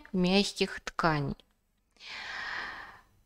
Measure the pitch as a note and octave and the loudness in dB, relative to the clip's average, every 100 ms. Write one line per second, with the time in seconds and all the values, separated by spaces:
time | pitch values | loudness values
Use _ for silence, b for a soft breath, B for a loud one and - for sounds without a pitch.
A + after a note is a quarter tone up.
0 | - F#3 F3+ G3 G3+ - F#3+ - - - | -2 2 6 6 4 0 -2 -2 -8 0
1 | E3 D3+ C#3 - _ _ _ _ _ _ | 2 2 0 -6 _ _ _ _ _ _
2 | B B B B B B B B B B | B B B B B B B B B B
3 | B _ | B _